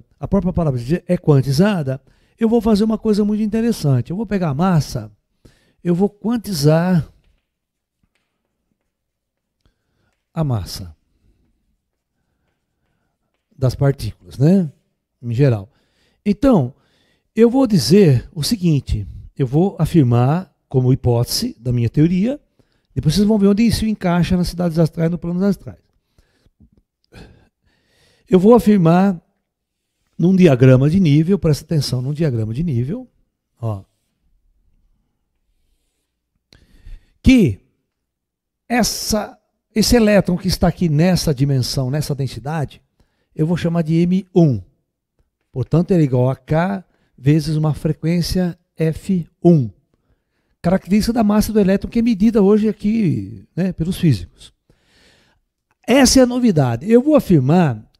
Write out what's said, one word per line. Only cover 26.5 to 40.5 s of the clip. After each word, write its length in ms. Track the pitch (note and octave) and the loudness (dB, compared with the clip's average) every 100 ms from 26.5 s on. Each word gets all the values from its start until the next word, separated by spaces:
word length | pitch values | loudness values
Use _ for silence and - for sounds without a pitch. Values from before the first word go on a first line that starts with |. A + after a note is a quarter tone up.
| _ _ _ _ _ _ - - _ _ _ _ _ _ _ _ _ - | _ _ _ _ _ _ -20 -20 _ _ _ _ _ _ _ _ _ 0
Eu 100 | F#3 | 2
vou 160 | F#3+ | 6
afirmar 640 | A#3+ G#3+ G#3 E3 F3 G3 F3+ - _ _ _ _ _ _ _ _ - | 6 4 4 4 4 2 -2 -10 _ _ _ _ _ _ _ _ -2
num 160 | E3 | 0
diagrama 540 | F#3+ F3 B2+ C3 B2+ C#3 | 4 4 6 6 6 4
de 120 | F3+ | 2
nível, 380 | F3+ C#3+ D#3+ G3 | 2 2 2 0
presta 260 | E3 C#3+ | 0 -2
atenção 380 | - E3 C3+ B2 | -4 -6 -4 -6
num 100 | B2+ | -6
diagrama 420 | D3 D#3+ A#2 A2 | -4 -4 -4 -4
de 80 | A2+ | -6
nível, 460 | F3 A#2+ B2+ A3+ B3+ _ _ _ _ _ | -4 -4 -4 -8 -12 _ _ _ _ _
ó, 220 | A#2 G2+ F#2+ _ _ _ _ _ _ _ _ _ _ _ _ _ _ _ _ _ _ _ _ _ _ _ _ _ _ - _ _ - - _ _ | -10 -10 -12 _ _ _ _ _ _ _ _ _ _ _ _ _ _ _ _ _ _ _ _ _ _ _ _ _ _ -20 _ _ -20 -20 _ _
que 380 | - C4 E3+ F#2 _ _ _ _ _ _ _ _ _ _ - | 2 4 4 -2 _ _ _ _ _ _ _ _ _ _ -6
essa, 680 | A#3+ G#3+ - - G#3+ G#3 - _ _ _ | -2 -2 -4 -4 -4 -6 -14 _ _ _
esse 220 | - G3+ A#3+ | -2 2 4
elétron 400 | G#3+ G#3 F3 F3 | 4 4 2 -2
que 100 | |
está 220 | F#3 | -4